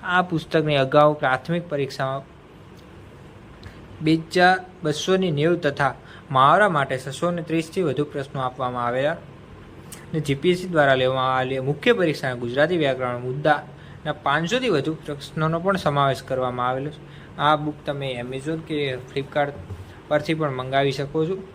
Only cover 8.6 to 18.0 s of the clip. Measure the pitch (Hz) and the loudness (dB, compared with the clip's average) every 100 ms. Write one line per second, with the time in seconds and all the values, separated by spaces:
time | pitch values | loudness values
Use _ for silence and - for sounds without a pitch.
8.6 | 127 123 120 127 139 170 - - - - | -4 -2 -2 0 0 -2 -10 -20 -20 -20
9.6 | - - - - - 160 147 139 180 180 | -20 -20 -18 -18 -6 -4 -2 0 2 0
10.6 | 185 165 139 131 127 131 131 131 131 131 | 0 2 4 6 4 2 0 0 0 -2
11.6 | 131 147 247 214 170 143 135 123 123 127 | -2 0 2 4 2 0 -4 -4 -4 0
12.6 | 156 180 147 127 123 123 127 135 151 147 | 2 2 0 0 -2 -4 -6 -2 2 2
13.6 | - - - - 156 147 147 147 165 240 | 0 -20 -20 -12 -8 -4 0 0 0 0
14.6 | 254 156 151 156 - 143 - - 156 165 | 2 0 0 -6 -8 -12 -10 -2 -2 0
15.6 | 185 190 156 143 139 131 - 131 127 123 | 0 0 0 2 2 0 -4 -4 -2 -2
16.6 | 123 135 143 147 - - - - 147 151 | -2 -2 -6 -10 -18 -20 -18 -2 2 2
17.6 | 151 147 - 143 | 0 -6 -8 -6